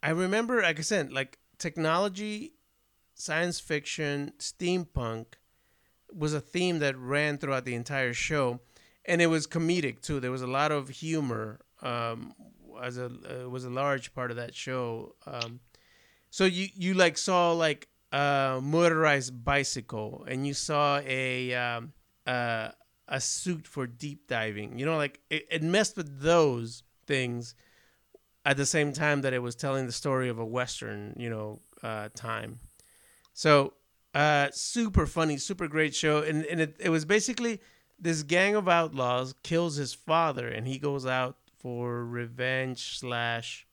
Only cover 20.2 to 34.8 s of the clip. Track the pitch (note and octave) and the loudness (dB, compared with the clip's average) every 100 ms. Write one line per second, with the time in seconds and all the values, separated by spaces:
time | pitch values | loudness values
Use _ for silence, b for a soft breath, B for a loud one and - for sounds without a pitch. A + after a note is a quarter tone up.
20.2 | - C3 C#3 C#3 - D3+ D3 C#3+ C3+ C3 | -8 -4 -2 -4 -2 2 4 2 0 -2
21.2 | C3 B2+ B2+ B2 B2 A#2 C3 - _ _ | 0 -2 -2 -2 0 -2 -6 -16 _ _
22.2 | - B2 A#2+ A2+ A2 - _ _ - C3+ | -2 0 0 -2 -4 -10 _ _ -6 -4
23.2 | - - F#3 E3+ - - B2 A#2+ D3 C#3+ | -2 -4 -2 -4 -6 -8 -8 -8 -12 -12
24.2 | _ A#2+ A2 G#2 G#2 A#2+ C#3 D#3+ C#3+ - | _ -2 -2 -4 -8 -4 -2 0 -2 -6
25.2 | _ D#3 D3 E3 D#3+ F#3+ G#3 - D#3 C#3 | _ -6 -2 -2 2 2 2 -2 -8 -2
26.2 | D3 E3+ D3+ B2 A2+ A#2 _ _ - C#3 | 4 6 6 4 -4 -10 _ _ -2 0
27.2 | B2 A#2+ A#2 - b b b b b - | 0 -4 -8 -16 b b b b b -20
28.2 | _ _ C#3+ C#3 C#3 E3 D3 C#3 D3+ C#3+ | _ _ 0 2 4 4 2 2 2 2
29.2 | C3+ B2+ B2 A#2+ C#3+ C3+ B2+ A#2+ D3 C3 | 2 0 -2 -4 -2 0 -2 -2 0 0
30.2 | B2+ A2+ A2+ B2 B2 - A2 G#2 G#2 - | 0 -2 -4 -2 -4 -6 -8 -8 -10 -8
31.2 | A#2+ A2+ G#2+ G#2+ _ - A#2+ A2 G#2+ - | -6 -4 -6 -10 _ -12 -8 -6 -8 -10
32.2 | A#2 A2 A2 A2+ - _ b b b b | -6 -6 -6 -12 -18 _ b b b b
33.2 | b - D#3 D3 C#3 _ _ _ _ C#3+ | b -2 6 6 6 _ _ _ _ 2
34.2 | D3+ D3 C#3+ - - A#3+ | 4 4 2 0 -4 -2